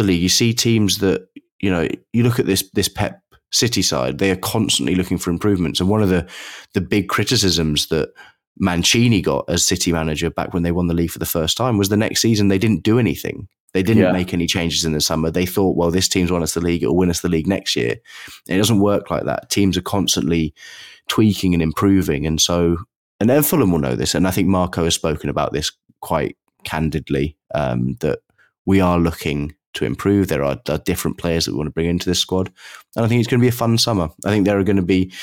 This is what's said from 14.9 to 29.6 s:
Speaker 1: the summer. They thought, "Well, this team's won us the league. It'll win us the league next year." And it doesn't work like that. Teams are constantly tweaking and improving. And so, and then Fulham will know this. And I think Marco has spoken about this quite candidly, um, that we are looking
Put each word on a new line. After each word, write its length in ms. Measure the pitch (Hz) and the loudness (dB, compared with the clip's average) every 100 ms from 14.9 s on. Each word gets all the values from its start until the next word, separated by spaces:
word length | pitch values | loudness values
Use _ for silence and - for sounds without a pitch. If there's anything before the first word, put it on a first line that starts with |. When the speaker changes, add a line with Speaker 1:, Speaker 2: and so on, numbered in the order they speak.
Speaker 1:
the 80 | 76 | -2
summer. 280 | - 85 80 | 0 0 0
They 140 | 90 90 | 0 -2
thought, 300 | 104 92 80 | 0 0 2
"Well, 140 | 85 | 0
this 180 | 90 - | 0 0
team's 220 | 92 87 | 0 0
won 120 | 87 | 0
us 100 | 80 | -2
the 80 | 80 | -2
league. 220 | 87 85 | 0 0
It'll 120 | 64 87 | 0 2
win 120 | 90 | 2
us 120 | 82 | 0
the 80 | 90 | 0
league 180 | 82 92 | -2 0
next 280 | 95 - - | -2 -2 -4
year." 200 | 58 - - - - - - | -4 -6 -10 -20 -20 -16 -4
And 80 | 95 | 0
it 20 | |
doesn't 220 | 107 107 | 2 2
work 300 | 101 202 - | 2 0 -2
like 140 | 85 - | -6 -4
that. 240 | - - | -6 -4
Teams 280 | 104 98 87 | 0 2 0
are 40 | |
constantly 720 | - 101 80 - 78 85 78 - - - - - - | -2 -2 0 0 0 0 -2 -6 -20 -20 -20 -18 -6
tweaking 460 | - 107 95 92 | 2 2 2 0
and 80 | 85 | 2
improving. 640 | 80 - 98 98 82 71 78 | 0 0 2 4 2 -2 -2
And 140 | 78 | 0
so, 360 | - 87 87 85 - _ _ - | 0 2 2 0 -6 _ _ -2
and 100 | 110 | 2
then 140 | 147 | 4
Fulham 280 | 147 165 98 | 2 2 2
will 80 | 82 | 2
know 160 | 67 58 | 0 -2
this. 180 | - - | -2 0
And 120 | 92 | 0
I 40 | |
think 160 | 95 90 | 0 2
Marco 340 | 92 87 - 82 | 2 0 0 -2
has 100 | - | 0
spoken 340 | 82 78 73 | -2 -4 -4
about 240 | 69 71 | -2 -2
this 180 | 73 - - _ - | -2 -6 -10 _ -14
quite 360 | - 80 - - _ _ - | -4 -2 -4 -8 _ _ -8
candidly, 720 | 78 78 78 - 71 80 - - 73 | -4 -2 -4 -4 -2 -2 -6 -8 -4
um, 400 | 67 62 64 62 | -2 -2 -4 -2
that 180 | 76 - _ _ _ _ 92 | -4 -4 _ _ _ _ 0
we 160 | 95 | 2
are 180 | 90 87 | 4 4
looking 540 | 85 - 80 73 73 - | 2 -2 -4 -4 -6 -10